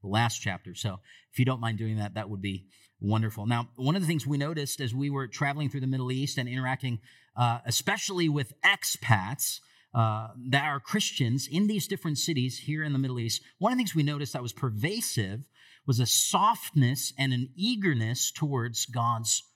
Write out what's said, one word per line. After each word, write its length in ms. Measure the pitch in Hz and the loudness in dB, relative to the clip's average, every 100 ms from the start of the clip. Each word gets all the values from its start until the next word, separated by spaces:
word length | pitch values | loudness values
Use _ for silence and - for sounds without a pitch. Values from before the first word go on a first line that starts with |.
the 80 | 101 | 0
last 320 | 104 120 - | 2 2 2
chapter. 340 | 104 90 - | -4 -6 -10
So 260 | 87 104 92 _ - _ | -6 -6 -6 _ -20 _
if 80 | - | 2
you 60 | |
don't 160 | 127 127 | 2 2
mind 160 | 117 107 | -2 -2
doing 220 | 110 107 | -2 -2
that, 160 | 104 | -2
that 160 | 95 101 | -6 -6
would 100 | 104 | -6
be 240 | 98 95 - _ _ _ | -4 -6 -8 _ _ _
wonderful. 480 | 101 110 110 107 107 | 2 2 2 -2 0
Now, 220 | 120 120 - | 0 -2 -2
one 180 | 131 | 0
of 80 | 185 | 2
the 60 | 165 | 2
things 180 | 165 135 | 0 0
we 120 | 143 | -2
noticed 420 | 143 160 143 - | -2 -4 -6 -4
as 140 | 131 | -4
we 160 | 123 143 | -2 -2
were 160 | 139 127 | -2 -4
traveling 420 | - 143 143 143 | -2 -2 0 -2
through 120 | 139 | -2
the 60 | 131 | -2
Middle 260 | 131 127 | -2 -2
East 260 | 127 139 - | -2 -2 -4
and 100 | 123 | -4
interacting, 500 | 127 131 131 131 117 - - _ | -4 -4 -4 -4 -6 -8 -20 _
uh, 260 | - 120 117 | 0 2 2
especially 640 | - - - 202 - 185 165 | -2 -2 0 -2 -2 2 2
with 240 | 147 131 - | 2 -2 2
expats, 1000 | 175 196 - - - 107 95 135 - - _ _ _ | 2 2 0 -4 2 2 2 -4 -4 -6 _ _ _
uh, 340 | 120 110 107 110 117 123 | 2 2 0 -6 -10 0
that 160 | 139 | 0
are 160 | 151 139 | 2 -4
Christians 680 | - 214 - - 117 131 131 | -2 0 0 0 2 2 0
in 200 | 151 208 | 0 2
these 200 | 214 - | 2 0
different 320 | 196 165 143 | -4 -2 -2
cities 400 | - 156 127 123 | 0 0 0 -4
here 240 | - 151 | -4 -4
in 100 | 151 | 0
the 60 | 139 | 0
Middle 200 | 135 123 | 0 0
East, 240 | 113 - - _ | -2 -4 -8 _
one 140 | 208 | 2
of 60 | 254 | 2
the 20 | |
things 140 | 220 | 2
we 80 | 160 | 2
noticed 320 | 147 147 143 | 2 0 -4
that 80 | 135 | -6
was 100 | 123 | -8
pervasive 920 | - 135 107 143 214 - - 95 107 139 _ - - - | -4 -4 0 -2 -2 -2 -2 -2 -4 -10 _ -20 -12 0
was 120 | 120 | 2
a 80 | 117 | 4
softness 1040 | - - 196 185 - - 151 123 139 - - | 4 4 4 6 4 2 4 4 4 -4 -2
and 140 | 135 | 0
an 180 | 123 131 - | 0 -2 -2
eagerness 720 | 202 240 196 131 110 123 - | -2 2 2 2 0 0 -2
towards 560 | - 151 139 117 117 - | 0 0 0 -2 -4 -4
God's 560 | 123 117 120 113 - - | 0 0 0 0 -2 -2